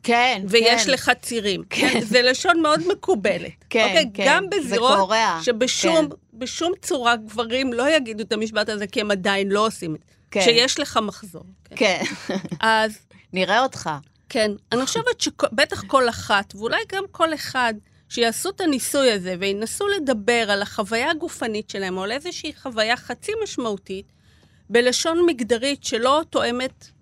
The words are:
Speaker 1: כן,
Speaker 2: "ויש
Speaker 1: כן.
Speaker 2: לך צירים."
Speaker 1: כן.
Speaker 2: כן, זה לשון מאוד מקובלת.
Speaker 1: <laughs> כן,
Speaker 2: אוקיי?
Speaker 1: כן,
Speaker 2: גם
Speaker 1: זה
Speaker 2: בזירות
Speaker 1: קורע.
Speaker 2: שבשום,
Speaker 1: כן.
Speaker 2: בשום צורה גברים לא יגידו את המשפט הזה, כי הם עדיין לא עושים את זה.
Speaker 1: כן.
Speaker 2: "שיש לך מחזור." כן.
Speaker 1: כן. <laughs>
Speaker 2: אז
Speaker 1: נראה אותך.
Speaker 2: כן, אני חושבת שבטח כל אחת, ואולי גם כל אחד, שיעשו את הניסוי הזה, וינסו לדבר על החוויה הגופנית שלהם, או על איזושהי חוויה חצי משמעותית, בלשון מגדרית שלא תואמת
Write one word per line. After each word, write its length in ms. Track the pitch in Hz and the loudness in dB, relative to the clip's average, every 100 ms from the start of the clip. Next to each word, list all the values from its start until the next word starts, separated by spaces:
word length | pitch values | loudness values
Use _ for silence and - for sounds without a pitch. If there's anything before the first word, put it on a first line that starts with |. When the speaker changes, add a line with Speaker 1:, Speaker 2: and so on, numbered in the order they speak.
Speaker 1:
כן, 400 | - 233 247 214 190 | 2 4 4 0 2
Speaker 2:
"ויש 360 | 226 226 240 | 4 6 4
Speaker 1:
כן. 60 | 214 | 2
Speaker 2:
לך 200 | 254 - 247 | 2 2 0
צירים." 400 | - 233 202 175 - | -2 -4 -2 -4 -4
Speaker 1:
כן. 200 | - 262 | 0 2
Speaker 2:
כן, 80 | 240 | 0
זה 220 | 214 247 | 2 2
לשון 400 | 247 262 370 339 | 4 2 2 2
מאוד 180 | 311 311 349 | 4 2 2
מקובלת. 720 | 403 - 294 202 180 - - | -2 0 0 0 -2 -6 -16
Speaker 1:
<laughs> 60 | _ | _
כן, 160 | 233 214 | 2 4
Speaker 2:
אוקיי? 220 | 359 262 | 2 0
Speaker 1:
כן, 100 | 196 202 | 0 4
Speaker 2:
גם 180 | 330 381 | 4 2
Speaker 1:
זה 80 | 403 | -4
Speaker 2:
בזירות 380 | 277 202 247 294 | 0 2 4 4
Speaker 1:
קורע. 420 | 185 220 214 165 | 4 2 2 0
Speaker 2:
שבשום, 680 | 165 226 254 - - 330 294 | -2 0 0 0 2 2 2
Speaker 1:
כן. 80 | - _ | -6 _
Speaker 2:
בשום 400 | 220 247 - 330 381 | -12 -10 -4 -4 -4
צורה 340 | - 294 233 233 | -4 0 2 0
גברים 560 | 214 214 226 254 269 | -2 -6 -2 -2 0
לא 240 | 233 269 311 | 0 2 2
יגידו 260 | 233 214 | 0 -8
את 100 | 226 | -4
המשפט 360 | 214 220 214 214 | -4 -2 -2 -2
הזה, 180 | 214 202 | -4 -4
כי 140 | 247 | -4
הם 100 | 214 | -2
עדיין 380 | 196 196 196 196 | 0 0 0 0
לא 180 | 202 220 | 2 0
עושים 280 | - 170 | -2 -8
את 60 | 151 _ | -10 _
זה. 80 | _ _ | _ _
Speaker 1:
כן. 100 | 202 | 2
Speaker 2:
"שיש 400 | 185 233 262 - | 4 4 2 0
לך 180 | 285 240 | -2 -2
מחזור." 420 | 208 - 196 165 - - | -2 -8 -18 -20 -20 -20
כן. 120 | - - | -18 0
Speaker 1:
כן. 280 | 214 175 - 196 - 190 - | 0 0 -4 -8 -6 -6 -6
<laughs> 120 | 160 | -2
Speaker 2:
אז 380 | 226 220 220 214 _ - _ | 2 2 2 -4 _ -20 _
Speaker 1:
נראה 300 | 185 185 214 | -4 2 2
אותך. 280 | 262 - 175 143 - _ _ | 2 -2 -8 -8 -12 _ _
Speaker 2:
כן, 220 | 247 214 202 _ | -2 -2 -2 _
אני 140 | 240 262 | -2 0
חושבת 340 | - 494 - | -2 -2 -2
שבטח 640 | - - 302 220 302 - 196 | -4 -2 -2 0 0 -2 0
כל 220 | 269 247 | 2 2
אחת, 460 | - - 208 202 | -2 0 0 0
ואולי 260 | 196 226 339 440 | -8 -4 -4 -4
גם 120 | 381 392 | -6 -8
כל 240 | - 330 | -2 -2
אחד, 400 | 311 - 269 240 208 _ _ _ | -2 -6 -2 -2 -4 _ _ _
שיעשו 400 | - 233 220 359 | 0 0 0 -8
את 100 | 381 | -2
הניסוי 520 | 339 262 - 285 262 | -2 0 -2 2 2
הזה, 240 | 208 180 180 | 2 -4 -4
וינסו 500 | 196 202 226 - 403 | -2 -2 -6 -4 -2
לדבר 640 | 403 277 226 202 240 208 | -2 -2 0 2 2 2
על 120 | 202 | 0
החוויה 480 | 202 - 202 226 277 | -2 -6 -4 -2 0
הגופנית 600 | 320 339 - 240 214 214 | -2 -6 -6 -6 -6 -8
שלהם, 280 | 202 190 185 | -8 -6 -4
או 40 | |
על 100 | 190 | -4
איזושהי 400 | 254 349 330 311 | -6 -8 -10 -12
חוויה 440 | - 269 220 220 240 | -10 -8 -2 -2 -2
חצי 360 | - 240 - 440 | -4 -10 -6 -6
משמעותית, 680 | 415 - 233 196 - 190 - _ _ _ _ _ - | -4 -4 -4 -6 -8 -12 -12 _ _ _ _ _ 0
בלשון 560 | 226 247 247 330 330 339 | 4 4 2 0 4 2
מגדרית 580 | 247 226 226 269 277 | 2 0 0 0 -4
שלא 380 | - 226 247 294 330 | -4 0 2 2 2
תואמת 560 | 277 240 247 254 - - _ | 0 0 -2 -6 -10 -20 _